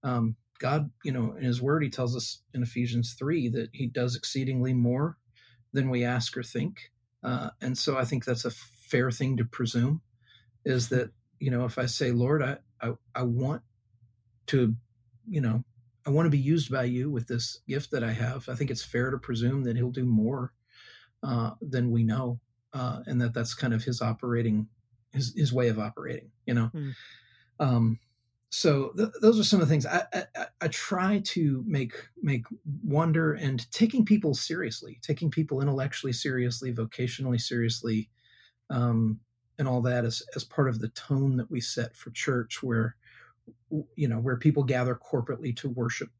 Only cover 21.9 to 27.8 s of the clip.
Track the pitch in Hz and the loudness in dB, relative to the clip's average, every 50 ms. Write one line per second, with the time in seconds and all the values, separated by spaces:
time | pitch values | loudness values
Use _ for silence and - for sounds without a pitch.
21.9 | 117 117 113 110 110 113 131 123 120 117 _ _ _ _ _ _ - 135 127 123 | 4 4 4 4 2 0 0 -2 -4 -6 _ _ _ _ _ _ -8 -6 -6 -4
22.9 | 123 - - - 135 123 120 117 117 120 117 117 - - - 127 113 113 117 - | -6 -8 -6 -2 0 0 0 2 0 -2 -4 -4 -4 -4 -2 0 0 0 0 -2
23.9 | 123 113 117 113 113 - - 123 120 117 113 113 107 107 107 - _ _ _ _ | -4 -2 -2 -2 -2 -2 -2 0 0 2 2 2 2 2 0 -2 _ _ _ _
24.9 | _ _ _ _ - 135 131 120 - - 151 127 120 127 123 120 110 107 107 104 | _ _ _ _ -4 -4 -4 -2 0 2 2 2 4 4 2 2 2 0 -2 -6
25.9 | - - - - 123 - - - _ _ _ - 123 120 113 117 - 160 147 135 | -6 -8 -8 -8 -8 -8 -10 -14 _ _ _ 0 2 2 2 2 0 -4 -6 -6
26.9 | 127 - - - - - _ _ _ _ _ _ _ _ 151 135 123 120 | -8 -10 -14 -20 -20 -20 _ _ _ _ _ _ _ _ 2 4 4 4